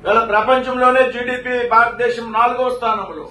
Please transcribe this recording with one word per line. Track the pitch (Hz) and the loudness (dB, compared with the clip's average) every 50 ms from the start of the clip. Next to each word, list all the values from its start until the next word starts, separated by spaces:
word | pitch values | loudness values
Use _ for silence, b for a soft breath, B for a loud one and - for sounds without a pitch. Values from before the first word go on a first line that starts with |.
ఇవాళ | - 175 208 226 214 214 202 | 0 2 2 2 2 2 0
ప్రపంచంలోనే | 214 220 240 262 254 254 262 254 247 254 254 254 262 254 247 - | 0 2 2 2 2 2 -2 -2 2 2 4 4 4 2 2 0
జీడీపీ | 240 247 247 254 254 247 247 247 247 240 240 226 | -6 -6 -6 -6 -6 -6 -4 -4 -2 -2 2 4
భారతదేశం | 226 233 240 233 - 247 233 247 233 233 226 220 220 | 4 4 2 0 -2 -2 -2 -2 -4 -8 -6 -2 0
నాలుగవ | 233 247 254 247 254 247 247 240 | 2 2 2 0 -2 -2 -2 -2
స్థానంలో | 240 226 214 208 196 185 165 156 151 - | -2 -2 -2 -2 -6 -10 -12 -14 -14 -16